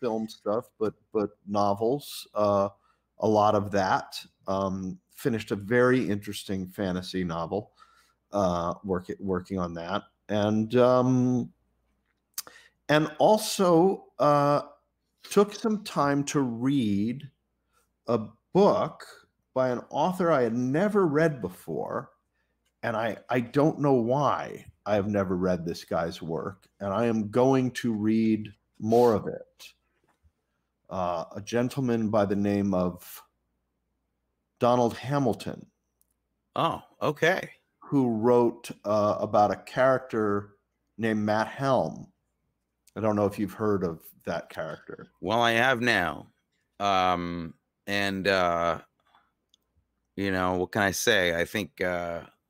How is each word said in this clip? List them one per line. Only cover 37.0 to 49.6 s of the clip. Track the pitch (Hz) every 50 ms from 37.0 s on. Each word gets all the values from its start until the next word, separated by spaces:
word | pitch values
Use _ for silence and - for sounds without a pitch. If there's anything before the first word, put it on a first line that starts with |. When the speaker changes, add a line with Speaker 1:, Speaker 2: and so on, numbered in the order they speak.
Speaker 2:
okay. | - 131 151 - - 160 190 - - - - _ _ _ _ _
Speaker 1:
Who | - - - 143 131 123
wrote, | 117 107 107 123 123 120 120 113 - - - - - - -
uh, | 101 104 107 104 104 95 -
about | - 104 101 110 104 101
a | 95 -
character | - - - 139 127 135 131 127 - - - 113 107 104 101 101 101 - _ _ _ _ _ _ _ _ _ -
named | 110 113 110 107
Matt | 104 104 104 107 110 -
Helm. | - - 139 135 135 113 82 80 - - - - _ _ _ _ _ _ _ _ _ _ _ _ _ _ _ _ -
I | -
don't | 104 110 107
know | 104 104
if | 98 98 -
you've | 107 95 -
heard | - 110 107 104 95 92
of | 87 82 78 - - - _ -
that | 101 87 82 - -
character. | - - 80 78 76 - - - - - - - _ _
Speaker 2:
Well, | - 90 107 120
I | 120 117
have | 113 113 120 131 135 117
now. | 117 123 113 101 87 82 71 - - - _ _ _ _ _ _ _ _ _ -
Um, | 101 101 98 92 92 92 90 87 87 87 87 87 82 80 - _ _ _ _ _ _ -
and, | 101 101 101 98 98 98 92 98
uh, | 98 95 90 87 85 85 85 85 80 65 - _ _ _ _ _ _ _ _ _ _ _ _ _ _ _